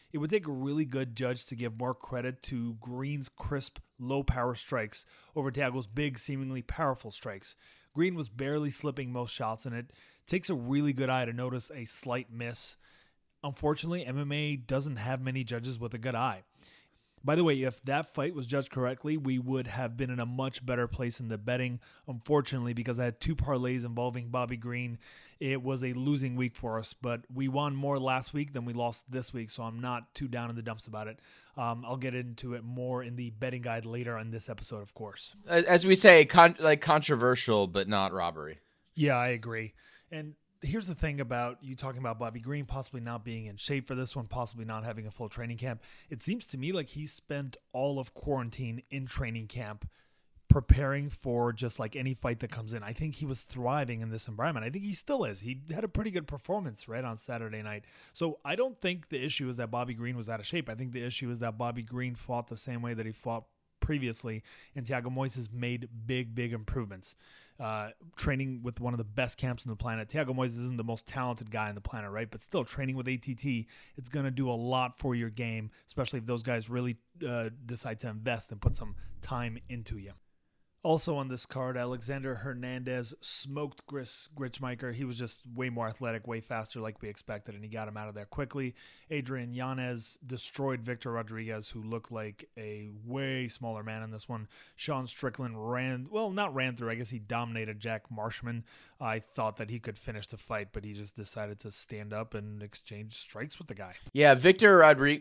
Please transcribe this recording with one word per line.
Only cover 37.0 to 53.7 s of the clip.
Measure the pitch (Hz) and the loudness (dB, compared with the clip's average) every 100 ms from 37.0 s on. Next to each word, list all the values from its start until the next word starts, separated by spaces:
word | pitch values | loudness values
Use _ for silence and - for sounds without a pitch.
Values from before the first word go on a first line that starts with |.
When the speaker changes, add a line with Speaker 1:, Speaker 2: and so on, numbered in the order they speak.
| 147 123 123 123 - 107 95 | 6 4 6 4 6 6 6
Speaker 2:
but | 98 98 | 2 2
not | 101 98 | 2 2
robbery. | 92 87 78 73 76 _ _ _ | 2 0 -2 -8 -12 _ _ _
Speaker 1:
Yeah, | 160 147 127 | 2 4 4
I | 123 | 2
agree. | 120 117 113 110 - - - - | 0 -4 -6 -6 -12 -20 -20 -12
And | 160 151 147 _ _ | -10 -10 -14 _ _
here's | 139 220 185 | -4 -2 -2
the | |
thing | 156 156 143 | -2 0 0
about | 123 123 120 123 | -2 0 -2 -4
you | 135 | -10
talking | 127 135 127 | -8 -6 -4
about | 123 110 | -4 -2
Bobby | 117 117 | -4 -6
Green | 123 147 | -6 -4
possibly | 139 135 127 123 | -4 -6 -6 -8
not | 117 117 | -6 -6
being | 113 113 | -6 -8
in | 110 | -8
shape | 101 - 139 120 | -6 -2 -2 -2
for | |
this | 127 127 | -4 -4
one, | 135 110 | -6 -6
possibly | 123 117 117 | -4 -4 -6
not | 110 110 | -6 -6
having | 113 110 107 | -6 -6 -8
a | |
full | - 110 | -8 -8
training | - 117 117 | -6 -8 -4
camp. | 127 113 - - - | -4 -6 -10 -20 -14
It | 113 | -8
seems | - 233 - | -4 -4 -4
to | 131 | -6
me | 147 | -2
like | 185 135 | -2 -4
he | 147 | -8
spent | 151 - - 143 135 - _ | -10 -10 -8 -6 -6 -10 _
all | 123 139 139 | -2 0 0
of | 127 | -4
quarantine | - 147 135 117 - 120 117 - | -6 -2 0 -2 -4 -6 -6 -6
in | 139 | -6
training | 131 - 123 113 110 | -4 -4 -2 -4 -6
camp | 120 107 107 - - _ _ _ - - | -8 -8 -8 -12 -14 _ _ _ 4 8
preparing | 143 - 131 139 139 143 | 10 10 8 6 0 -4
for | - 135 120 120 | -6 0 2 2
just, | 113 120 - | 0 -4 -4
like, | 110 | -6
any | 131 131 | -2 -4
fight | 127 123 113 | -2 -2 -2
that | 120 | -6
comes | 113 110 | -8 -8
in. | 113 | -8
I | 104 | -6
think | 117 156 | -4 -4
he | - | -4
was | 143 123 | -4 -6
thriving | - 127 123 | -8 -2 0